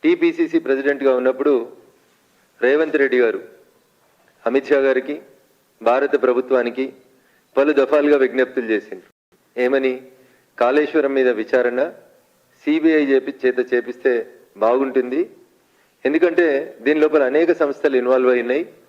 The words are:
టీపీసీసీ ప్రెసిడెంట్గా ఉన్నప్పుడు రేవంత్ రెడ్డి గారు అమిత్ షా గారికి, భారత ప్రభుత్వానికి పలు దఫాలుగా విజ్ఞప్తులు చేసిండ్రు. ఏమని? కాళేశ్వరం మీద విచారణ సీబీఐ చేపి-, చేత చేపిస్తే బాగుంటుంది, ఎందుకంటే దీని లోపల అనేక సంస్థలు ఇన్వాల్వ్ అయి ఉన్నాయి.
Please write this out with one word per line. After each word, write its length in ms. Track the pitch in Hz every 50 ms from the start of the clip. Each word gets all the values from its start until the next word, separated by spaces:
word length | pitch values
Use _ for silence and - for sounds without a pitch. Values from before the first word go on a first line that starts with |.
| -
టీపీసీసీ 560 | 156 180 165 165 170 160 165 165 156 165 165 160
ప్రెసిడెంట్గా 460 | 131 135 135 135 143 143 139 139 135 131 127
ఉన్నప్పుడు 320 | 127 127 131 131 143 147 143 123 113 - - - _ _ _ _ _ _ _ _ _ _ _ _ _ _ _ _
రేవంత్ 400 | 120 123 139 151 160 156 143 151 139
రెడ్డి 180 | 131 123 123 120
గారు 180 | 113 104 95 - - - - _ _ _ _ _ _ _ _ _ _ _ _ _ _ _ _ _
అమిత్ 240 | 117 120 139 135 -
షా 80 | 147 139 135
గారికి, 280 | 135 131 127 131 - 147 156 - - _ _ _ _ _ _ _ _ _ _
భారత 340 | 113 113 120 131 139 135 - 135 123
ప్రభుత్వానికి 600 | 127 123 123 127 127 131 127 120 120 117 - 135 131 - - _ _ _ _ _ _ _ _ _ _ _
పలు 160 | 131 139 147 151 139
దఫాలుగా 380 | 135 123 143 151 143 147 147 143 131
విజ్ఞప్తులు 460 | 127 127 131 127 127 - 135 117 110 110
చేసిండ్రు. 360 | 104 - - - 92 - _ _ _ _ _ _ _ _ _ _
ఏమని? 360 | 127 123 127 135 135 135 131 127 131 - - _ _ _ _ _ _ _ _ _ -
కాళేశ్వరం 540 | 120 120 135 147 151 147 - 160 143 139 135
మీద 120 | 135 131 127 120 107
విచారణ 400 | 110 - - 127 123 123 120 127 - - - - _ _ _ _ _ _ _ _ _ _ _ _ _
సీబీఐ 380 | 147 151 160 156 165 160 156 147 135
చేపి-, 280 | 135 131 131 131 123 - -
చేత 160 | 127 127 123 123 123
చేపిస్తే 420 | 127 123 113 120 123 - - 135 123 117 110 - - - _ _ _ 98 104
బాగుంటుంది, 580 | 113 120 131 135 131 123 131 123 123 127 151 185 - - - _ _ _ _ _ _ _ _ _ _ _ _ _
ఎందుకంటే 420 | 131 147 160 170 175 165 175 175 160 143 139 156 - - - -
దీని 160 | 135 151 156 151
లోపల 180 | 151 151 151 139 127
అనేక 200 | 135 151 165 170 170 170 160
సంస్థలు 340 | 143 139 - - 151 135 127 123
ఇన్వాల్వ్ 280 | 123 131 131 127 123 127
అయి 100 | 123 117
ఉన్నాయి. 200 | 120 127 147 175 - - - _